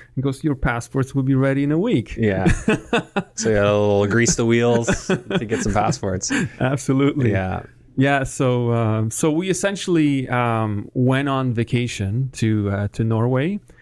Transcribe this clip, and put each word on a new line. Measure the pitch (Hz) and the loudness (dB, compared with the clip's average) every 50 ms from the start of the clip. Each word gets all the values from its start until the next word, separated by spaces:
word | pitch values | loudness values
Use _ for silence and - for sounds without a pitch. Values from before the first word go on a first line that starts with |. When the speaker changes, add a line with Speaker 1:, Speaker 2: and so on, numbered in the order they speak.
| - - - | -20 -14 -8
Speaker 1:
and | - 131 | -4 -4
goes, | 139 135 - - | -4 -4 -2 -2
"Your | 156 139 | -4 -2
passports | 131 - 143 120 117 113 - - 135 131 127 - | -2 -2 -2 -2 -2 -4 -4 -2 -2 -2 -2 -2
will | 139 131 | -2 0
be | 131 139 | 2 2
ready | 131 131 135 135 139 143 | 2 2 2 2 0 0
in | 143 151 | 0 0
a | 160 | 0
week." | 190 247 226 135 107 - - | 0 2 0 0 -2 -2 -4
Speaker 2:
Yeah. | - 117 104 98 95 - | 0 0 2 2 2 2
Speaker 1:
<laughs> | 170 - - - - 214 - - - - 226 - - - 202 190 - - | 2 2 0 2 0 -2 -2 -2 -2 -2 -2 -2 -2 -6 -6 -6 -6 -8
Speaker 2:
So | - 220 113 | -4 -2 0
you | 110 | 2
had | 104 101 | 4 4
a | 104 104 104 | 4 4 4
little | 104 104 104 101 101 | 4 4 4 4 2
grease | 101 95 117 117 117 - | 2 2 2 2 2 2
the | - 120 | 2 2
wheels | 117 117 117 120 120 120 113 120 - 190 - - - | 2 4 4 4 4 2 2 2 0 -2 -2 0 -2
to | 190 - - - 196 190 123 | -2 -2 -2 -2 -4 -4 -2
get | 104 113 - - | -2 -4 -2 -2
some | 110 98 | 0 0
passports. | 107 104 107 - - - 101 92 92 - - 269 262 185 123 - - | 0 0 0 0 -2 -2 -4 -4 -4 -4 -2 -2 -2 -2 -4 -4 -4
Speaker 1:
Absolutely. | 123 127 135 131 - - 135 135 139 139 147 147 131 117 101 | -2 -2 -2 -2 -2 0 0 2 2 2 2 2 0 0 0
Speaker 2:
Yeah. | 95 92 92 92 87 - - - - - - - | 0 -2 -2 -4 -6 -8 -12 -18 -20 -20 -10 -2
Speaker 1:
Yeah. | - 131 139 143 139 135 | 0 2 2 2 0 -2
So, | 127 - - 143 127 123 123 120 120 117 | -4 -4 -2 0 0 0 0 0 0 0
um, | 117 117 110 110 110 110 113 | 0 0 0 0 0 -2 -2
so | - - - 160 | -4 -2 0 0
we | 151 160 185 190 | 0 0 0 -2
essentially, | 180 - - 196 202 180 - - 175 165 156 147 143 135 131 - | -2 0 0 -2 -2 -2 -4 0 2 2 2 2 2 0 -2 -2
um, | 123 123 120 120 117 110 110 107 104 101 - - - | -2 0 0 0 0 0 0 -2 -2 -4 -6 -6 -2
went | 131 127 123 131 135 139 143 | 0 2 2 2 2 0 0
on | 135 131 131 127 120 | -2 0 0 -2 0
vacation | 113 117 - - 120 123 120 - - 101 95 98 120 135 127 - | -2 -2 0 0 -2 -2 -2 -4 -4 -4 -2 -2 -2 -4 -4 -4
to, | - - 113 110 107 101 101 | -2 0 0 2 2 0 0
uh, | 98 98 101 101 - | -2 -2 -2 -4 -2
to | - 117 | -2 -2
Norway, | 113 113 110 113 123 131 127 135 170 202 208 - - - _ | 0 0 0 0 0 0 0 0 -2 -4 -6 -8 -14 -20 _